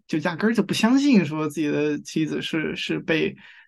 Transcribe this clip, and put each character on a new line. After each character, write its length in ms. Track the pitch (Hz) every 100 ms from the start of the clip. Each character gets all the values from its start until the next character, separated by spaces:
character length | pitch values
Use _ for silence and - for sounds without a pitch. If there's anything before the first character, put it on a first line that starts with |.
| -
就 100 | 160
压 160 | 175 165
根 140 | 214
儿 40 |
就 100 | 226
不 100 | 196
相 240 | - 226 269
信 280 | 285 214 147
说 220 | 156 156
自 120 | 165
己 80 | 147
的 320 | 147 151 147
妻 260 | - 160 151
子 160 | 151
是， 340 | 143 160 156 170
是 240 | - 156
被， 360 | - 160 156 - - -